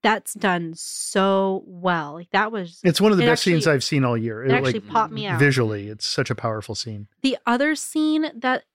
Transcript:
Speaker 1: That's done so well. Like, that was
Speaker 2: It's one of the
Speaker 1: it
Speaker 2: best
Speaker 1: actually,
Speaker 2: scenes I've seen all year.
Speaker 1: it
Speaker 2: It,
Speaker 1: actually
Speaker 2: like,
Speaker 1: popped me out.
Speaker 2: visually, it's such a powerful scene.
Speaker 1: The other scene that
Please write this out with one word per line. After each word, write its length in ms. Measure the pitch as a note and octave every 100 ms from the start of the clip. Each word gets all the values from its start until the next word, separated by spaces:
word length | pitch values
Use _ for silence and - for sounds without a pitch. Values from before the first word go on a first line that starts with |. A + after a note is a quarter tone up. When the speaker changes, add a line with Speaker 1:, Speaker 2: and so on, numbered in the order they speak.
Speaker 1:
That's 320 | G#3+ G#3+ -
done 400 | G#3 G3+ F3 E3+ D#3+
so 880 | - - - G3+ F#3+ G3 F#3+ F#3+ -
well. 460 | F3+ F3+ E3+ D3
Like, 160 | D#3 F3
that 220 | G3 G#3+
was 280 | A3+ F3 -
Speaker 2:
It's 160 | F3+ -
one 100 | G#3
of 60 | G3
the 60 |
Speaker 1:
it 20 | D#3
Speaker 2:
best 160 | D#3+
Speaker 1:
actually, 120 | -
Speaker 2:
scenes 120 | E3+ D3
I've 160 | C#3+
seen 220 | - D3
all 120 | C3 A#2
year. 280 | A2+ G#2+
Speaker 1:
it 60 | C3
Speaker 2:
It, 40 |
Speaker 1:
actually 180 | B2+ C3+
Speaker 2:
like, 140 | A#2+ C#3+
Speaker 1:
popped 240 | A#3 G#3+
me 140 | G#3+ G#3
out. 120 | F3
Speaker 2:
visually, 480 | C#3+ B2+ A2 G#2+ G2+
it's 180 | G#2 -
such 240 | - C3
a 40 | G#2+
powerful 380 | A#2 A2 -
scene. 340 | G#2+ - G#2 G2+ _
Speaker 1:
The 140 | C4+ B3+ -
other 280 | B3 C#4+
scene 560 | D4+ - D#4 D#4 D#4 D#4 A#3
that 280 | B3+ B3+ _